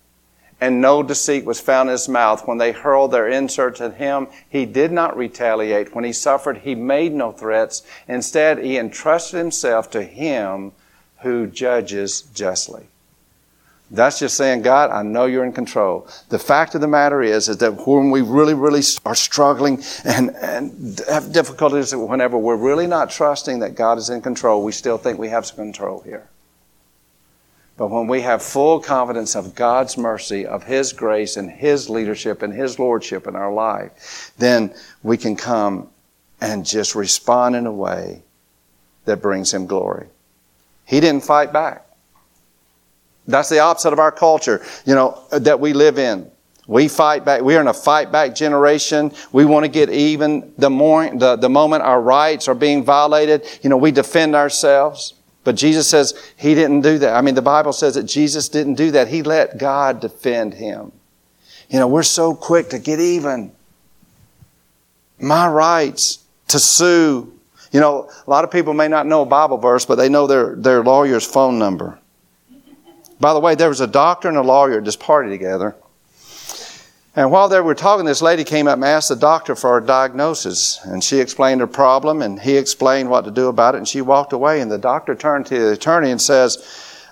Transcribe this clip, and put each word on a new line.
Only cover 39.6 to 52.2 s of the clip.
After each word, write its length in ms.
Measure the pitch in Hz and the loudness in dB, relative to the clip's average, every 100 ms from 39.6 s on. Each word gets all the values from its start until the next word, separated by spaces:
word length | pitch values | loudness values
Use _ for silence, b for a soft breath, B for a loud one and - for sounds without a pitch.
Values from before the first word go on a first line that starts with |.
| 92 | -4
glory. 420 | 98 50 - - _ _ _ _ _ _ _ | -4 -4 -8 -12 _ _ _ _ _ _ _
He 160 | - 139 | -2 2
didn't 240 | 160 143 | 4 2
fight 300 | - 147 143 | 2 0 2
back. 320 | 147 160 - _ _ _ _ _ _ _ _ _ _ _ _ _ _ - | -2 -4 -8 _ _ _ _ _ _ _ _ _ _ _ _ _ _ -2
That's 200 | 135 147 | 0 2
the 100 | 156 | 4
opposite 320 | 160 160 165 | 4 2 0
of 80 | 147 | 2
our 140 | 156 | 2
culture, 520 | - 165 156 131 104 B B 131 | 4 2 2 0 -4 B B 0
you 100 | 135 | 2
know, 260 | 131 - - | 2 -2 -6
that 280 | 147 147 131 | 0 2 2
we 140 | 147 | 0
live 260 | 143 151 143 | 4 4 4
in. 320 | 127 95 - _ _ _ - | -2 -4 -8 _ _ _ 0
We 220 | 113 147 | 2 2
fight 380 | - 151 147 143 | 2 2 2 0
back. 160 | 131 | 0
We 160 | 131 160 | 4 4
are 40 | |
in 60 | 135 | 2
a 60 | |
fight 360 | 107 151 151 113 | 0 0 0 2
back 240 | 151 139 | 0 0
generation. 800 | - 151 143 147 147 - 151 147 B B | -2 0 4 4 4 0 0 -2 B B
We 100 | 127 | 4
want 220 | 147 151 151 | 6 6 2
to 20 | |
get 220 | 151 139 | 2 2
even 640 | 127 151 151 151 147 - - | 2 0 2 -2 -2 -6 0
the 120 | 139 | 0
more, 400 | 135 151 156 160 | 4 4 4 2
the, 220 | 123 127 117 | 2 2 2
the 140 | 127 | 2
moment 340 | 139 151 156 | 4 4 2
our 180 | 117 127 | 2 2
rights 460 | 117 139 | 4 4